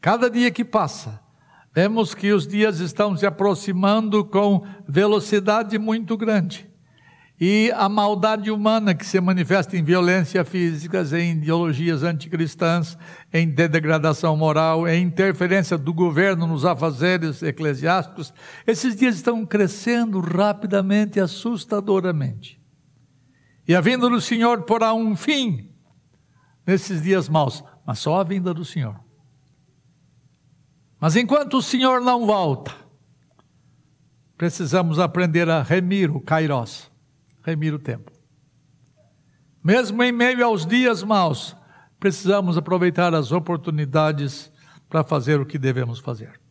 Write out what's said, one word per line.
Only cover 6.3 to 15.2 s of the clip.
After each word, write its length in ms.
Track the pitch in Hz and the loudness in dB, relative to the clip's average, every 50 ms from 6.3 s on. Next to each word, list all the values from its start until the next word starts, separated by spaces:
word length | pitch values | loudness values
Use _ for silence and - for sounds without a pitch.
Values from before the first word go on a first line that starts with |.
| 220 202 170 180 - - - - _ _ _ _ _ _ _ _ _ _ _ _ _ _ | 2 0 0 -2 -6 -12 -18 -20 _ _ _ _ _ _ _ _ _ _ _ _ _ _
E 320 | 165 180 202 214 220 233 240 | 2 2 4 4 4 2 2
a 140 | - 202 196 | 2 0 2
maldade 600 | 208 214 208 208 208 190 175 214 220 220 196 214 | 2 2 2 2 0 2 0 0 0 0 -2 -4
humana 440 | 214 208 208 214 220 226 214 208 180 | -4 0 0 2 2 2 2 0 0
que 120 | - - | -2 -4
se 120 | - - 190 | -2 -2 0
manifesta 600 | 180 180 190 180 170 120 180 196 170 - - 180 | 2 2 0 0 0 2 2 0 0 0 -2 -2
em 40 | 160 | 2
violência 640 | 143 175 185 175 175 180 190 170 139 - 190 170 | 2 2 4 4 4 4 2 0 0 0 -2 -2
física, 580 | - - 185 175 170 165 147 151 175 165 190 175 143 143 170 | -2 -2 -2 -2 -2 -2 -4 -8 -4 -4 -2 -2 -2 -2 -2
em 140 | 170 170 165 | -2 -2 -2
ideologias 720 | 160 151 151 160 170 170 165 147 123 165 170 165 143 135 | -2 -2 0 0 0 0 0 -2 -2 0 -2 -2 0 -2
anticristãs, 960 | 170 165 151 - 160 170 165 165 151 - - 175 165 165 175 160 165 - - - - - - - _ - | -2 -4 -4 -6 -6 -4 -2 -2 -4 -2 -2 0 0 0 0 -2 -4 -8 -18 -20 -20 -20 -20 -20 _ -2
em 160 | 160 165 165 | 0 0 0
degradação 880 | 147 131 170 165 151 165 156 151 160 156 147 160 151 - - 165 156 | 2 2 2 2 2 0 2 2 0 2 2 2 0 2 0 0 0
moral, 500 | 156 156 156 151 156 160 160 160 165 165 | 2 2 2 2 2 2 2 2 2 2
em 160 | 170 165 170 180 | 2 2 2 2
interferência 760 | 180 165 180 | 0 0 2